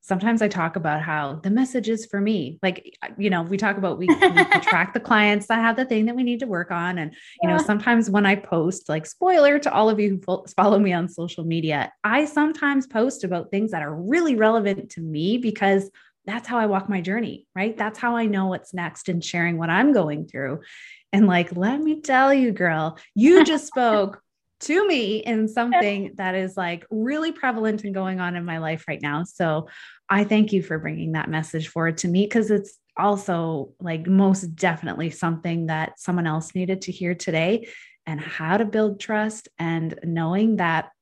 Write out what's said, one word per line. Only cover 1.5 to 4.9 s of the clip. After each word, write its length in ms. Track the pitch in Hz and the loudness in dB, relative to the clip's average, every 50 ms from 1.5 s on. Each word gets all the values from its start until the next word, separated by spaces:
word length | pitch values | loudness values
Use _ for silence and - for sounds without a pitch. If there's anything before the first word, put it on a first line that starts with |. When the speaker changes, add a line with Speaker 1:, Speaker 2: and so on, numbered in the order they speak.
Speaker 1:
message 380 | 208 233 262 254 254 254 202 214 | 2 2 0 0 -2 -4 -2 -2
is 180 | 226 214 220 | -4 -4 -4
for 140 | - - 202 | -6 -4 -2
me. 400 | 196 208 220 196 147 123 165 - - | -2 0 0 -2 -2 -6 -8 -4 -4
Like, 340 | 190 180 - - - _ _ - - - - | -4 -4 -4 -12 -20 _ _ -16 -16 -10 -4
you 100 | 196 208 | -2 0
know, 140 | 190 175 165 | 0 0 -2
we 140 | 170 196 | -2 -4
talk 200 | 196 208 208 196 | -2 0 -2 -2
about, 220 | 202 190 180 165 147 | -2 -2 -4 -4 -2
we, 80 | 180 | 0
we 80 | 185 311 | 0 2
Speaker 2:
<laughs> 400 | - 392 370 - - 370 370 403 | 4 4 4 6 4 2 4 2
Speaker 1:
attract 400 | 381 381 - - 170 180 190 | 0 2 2 2 2 0 0